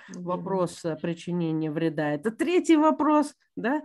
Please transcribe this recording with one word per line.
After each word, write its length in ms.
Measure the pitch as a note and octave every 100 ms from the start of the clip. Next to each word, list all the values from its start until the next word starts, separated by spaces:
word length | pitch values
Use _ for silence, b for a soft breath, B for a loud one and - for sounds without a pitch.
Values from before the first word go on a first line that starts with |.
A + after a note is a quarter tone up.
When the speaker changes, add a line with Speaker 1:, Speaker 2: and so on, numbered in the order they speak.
| B
Speaker 1:
Мгм. 180 | F3+ F3
Speaker 2:
Вопрос, 580 | F3+ F3 F#3+ F3 - E3+
э, 100 | D#3
причинения 760 | E3+ E3+ - F3 E3 D#3+ D#3
вреда — 400 | D3+ E3 D#3 D3+
это 180 | D3 F3+
третий 440 | A3+ C#4+ F4+ - D#4+
вопрос, 580 | D#4 - D4+ D4+ D4 - _ -
да? 260 | G3 D4+